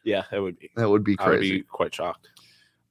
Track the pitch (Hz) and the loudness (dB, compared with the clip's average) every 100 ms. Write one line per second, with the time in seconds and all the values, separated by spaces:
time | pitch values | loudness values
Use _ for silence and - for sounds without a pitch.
0 | 110 98 - 101 92 87 - 117 107 104 | -4 -4 -4 -6 -6 -8 -10 -2 2 4
1 | 101 95 95 92 95 95 - - 85 - | 4 2 2 2 2 -2 -4 -4 -4 -4
2 | 87 - _ - _ _ _ _ _ | -6 -8 _ -20 _ _ _ _ _